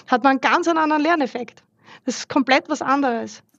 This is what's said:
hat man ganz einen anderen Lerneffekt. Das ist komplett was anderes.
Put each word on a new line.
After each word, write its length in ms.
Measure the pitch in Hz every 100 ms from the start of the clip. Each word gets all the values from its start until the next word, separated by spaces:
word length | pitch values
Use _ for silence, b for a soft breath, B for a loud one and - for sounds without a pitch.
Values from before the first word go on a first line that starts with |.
| -
hat 160 | 247
man 180 | 269 269
ganz 280 | 247 285 339
einen 100 | 330
anderen 240 | 311 302
Lerneffekt. 600 | 294 339 262 247 233 - _ _ B B
Das 140 | - 233
ist 100 | -
komplett 400 | - 269 269 285
was 120 | 302
anderes. 600 | - 277 277 226 220 - _